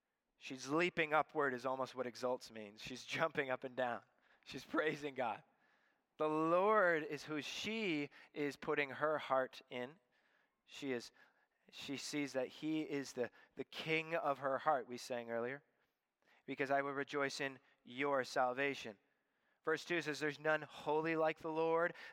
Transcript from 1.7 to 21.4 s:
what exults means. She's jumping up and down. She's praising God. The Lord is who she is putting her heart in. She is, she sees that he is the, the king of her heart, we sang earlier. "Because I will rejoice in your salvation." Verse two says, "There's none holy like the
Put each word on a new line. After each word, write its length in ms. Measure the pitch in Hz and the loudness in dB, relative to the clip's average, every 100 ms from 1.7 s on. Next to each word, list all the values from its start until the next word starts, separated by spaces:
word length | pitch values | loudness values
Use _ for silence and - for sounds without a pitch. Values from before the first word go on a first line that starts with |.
| 131 127 123 | -2 -2 -2
what 120 | 123 | -6
exults 440 | 110 123 127 - | -2 -2 -2 -4
means. 300 | 113 104 107 | -12 -12 -12
She's 200 | - 123 | -10 -10
jumping 460 | - - 165 151 135 | -6 0 0 0 -2
up 140 | 127 | -2
and 120 | 135 123 | -4 -2
down. 240 | 123 110 - _ _ _ - | -2 -2 -8 _ _ _ -14
She's 200 | 131 - | -14 -4
praising 480 | - 156 147 143 131 | 0 0 -2 -6 -4
God. 220 | 123 101 - _ _ _ _ _ _ _ | -2 -4 -10 _ _ _ _ _ _ _
The 100 | 156 | 2
Lord 760 | 156 160 175 196 220 180 165 151 | 4 4 6 6 6 6 4 0
is 140 | 147 | -6
who 180 | - 151 | -4 -6
she 680 | 127 - 202 220 208 151 143 - - | -4 -6 -4 -2 0 0 -2 -8 -14
is 220 | - 147 131 | -4 -2 -2
putting 340 | - 147 143 | -2 0 0
her 300 | 120 151 151 | 0 0 0
heart 420 | - 131 127 - - | 2 2 2 -4 -10
in. 200 | 127 123 160 _ _ _ _ _ _ _ | -6 -6 -10 _ _ _ _ _ _ _
She 260 | - 139 | -8 -4
is, 200 | 123 - - - _ _ _ _ | -4 -4 -16 -20 _ _ _ _
she 260 | - - 135 | -14 -8 -6
sees 360 | - 147 143 | -4 -2 -2
that 140 | 131 127 | -2 -4
he 340 | - 151 156 | -4 -2 -2
is 320 | 151 143 131 | -2 -4 -4
the, 160 | - 117 - - - | -4 -4 -4 -20 -12
the 80 | - | -10
king 500 | - 160 160 160 165 | -8 -2 -2 0 -2
of 240 | 147 135 | 0 0
her 180 | 139 135 | 0 0
heart, 300 | 151 143 117 | 2 2 0
we 80 | 123 | -8
sang 320 | - 120 117 | -6 -6 -2
earlier. 320 | 117 117 143 - _ _ _ _ _ _ _ - | -2 -2 -4 -12 _ _ _ _ _ _ _ -10
"Because 240 | 135 135 | -4 2
I 100 | 139 | 2
will 120 | 139 | 2
rejoice 480 | 139 139 147 139 - | -2 -2 0 0 0
in 180 | 139 131 _ _ | -4 -6 _ _
your 400 | - 123 143 139 | -16 -2 2 2
salvation." 680 | 123 143 127 127 139 135 117 101 _ _ _ _ _ _ - | 2 2 2 2 0 0 -8 -12 _ _ _ _ _ _ -2
Verse 180 | 156 | -2
two 180 | - 175 | 0 0
says, 180 | 151 139 | 0 0
"There's 200 | 151 143 | -2 0
none 260 | 151 156 147 | 2 2 0
holy 480 | - - 151 160 160 | -8 0 2 2 2
like 220 | 160 | 2
the 100 | 160 | 2